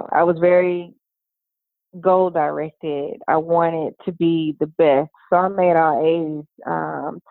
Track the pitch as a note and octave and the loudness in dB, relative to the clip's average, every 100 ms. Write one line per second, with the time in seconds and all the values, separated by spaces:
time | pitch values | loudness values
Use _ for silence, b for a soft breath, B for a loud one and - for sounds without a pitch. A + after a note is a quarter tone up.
0 | - - E3+ E3 F3 F3+ F3+ F3 F3 - | -2 0 2 2 2 4 2 -2 -8 -18
1 | _ _ _ _ _ _ _ _ _ F#3 | _ _ _ _ _ _ _ _ _ -4
2 | F#3 F#3 F#3 E3+ D3 D3 D#3 - D#3+ C#3+ | 2 2 2 0 -2 -4 -8 -10 -8 -6
3 | C#3+ - - D#3 E3 E3+ E3 E3 D3 - | -6 -8 -2 -2 0 2 2 0 -6 -8
4 | - E3+ E3 E3 D#3 D3 D#3 - D#3+ C#3 | -10 -2 0 0 -2 -4 -4 2 4 4
5 | D#3 _ - F3+ F#3 G3 F3+ E3 D#3+ C3 | 0 _ -2 0 0 0 2 4 2 2
6 | D#3+ E3+ D#3 D3+ D3+ _ - D#3+ D#3 D3+ | 0 0 -2 -8 -12 _ -8 -6 -6 -8
7 | C#3+ D#3+ - | -10 -12 -6